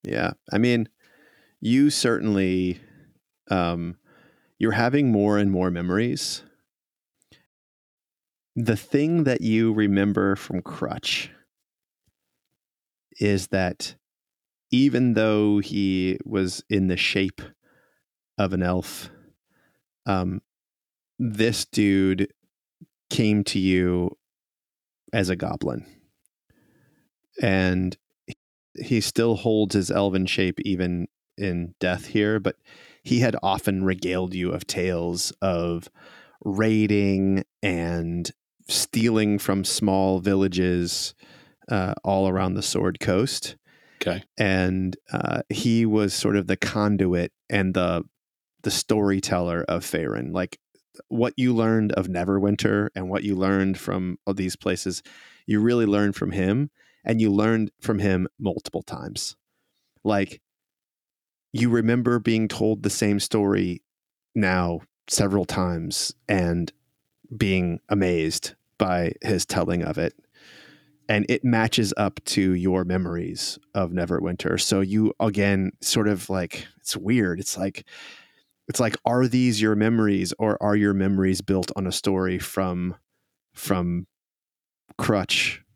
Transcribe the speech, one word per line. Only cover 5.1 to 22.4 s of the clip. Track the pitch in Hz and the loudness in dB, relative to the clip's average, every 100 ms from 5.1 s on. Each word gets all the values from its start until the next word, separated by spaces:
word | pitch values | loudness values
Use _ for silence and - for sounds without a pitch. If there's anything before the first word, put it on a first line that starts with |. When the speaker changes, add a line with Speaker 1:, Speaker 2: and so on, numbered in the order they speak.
Speaker 1:
more | 104 104 104 | 2 2 2
and | 101 | 2
more | 95 92 | 0 -2
memories. | 87 90 95 120 - - - - _ _ _ _ _ _ _ _ - _ _ _ _ _ _ _ _ _ _ _ - | -2 -2 0 -2 -4 -6 -10 -14 _ _ _ _ _ _ _ _ -20 _ _ _ _ _ _ _ _ _ _ _ -4
The | 117 107 | -2 -2
thing | - 143 151 170 | 0 0 2 2
that | 143 123 | 2 2
you | 113 110 113 | 2 4 4
remember | 107 104 98 101 98 98 98 | 4 4 4 4 2 0 0
from | - 92 | -4 -8
Crutch | - 78 - - - - - - _ _ _ _ _ _ _ _ _ _ _ _ _ _ _ _ _ - | -8 -8 -8 -6 -6 -6 -6 -16 _ _ _ _ _ _ _ _ _ _ _ _ _ _ _ _ _ -2
is | 104 98 95 | 0 2 0
that | 95 90 - - - _ _ _ _ _ _ _ | -2 -2 -4 -12 -12 _ _ _ _ _ _ _
even | 123 139 123 123 | 2 4 4 2
though | 110 110 107 104 104 | 2 2 4 4 2
he | 98 101 95 95 92 92 | 0 -2 0 0 0 -4
was | - 104 92 - _ | -4 -2 -2 -4 _
in | 104 95 | 0 2
the | 90 | 0
shape | - 98 95 - - _ _ _ _ _ _ _ _ - | 0 0 -2 -6 -20 _ _ _ _ _ _ _ _ -2
of | 95 | -2
an | 92 | 0
elf, | 90 90 - - - - _ _ _ _ _ _ _ _ - | 0 -2 -4 -14 -16 -20 _ _ _ _ _ _ _ _ -4
um, | 95 92 90 _ _ _ _ _ _ _ - | -2 -2 -6 _ _ _ _ _ _ _ -6
this | 120 104 113 107 - | -6 0 0 0 -4
dude | - 104 98 95 92 98 _ | 2 4 4 2 2 -2 _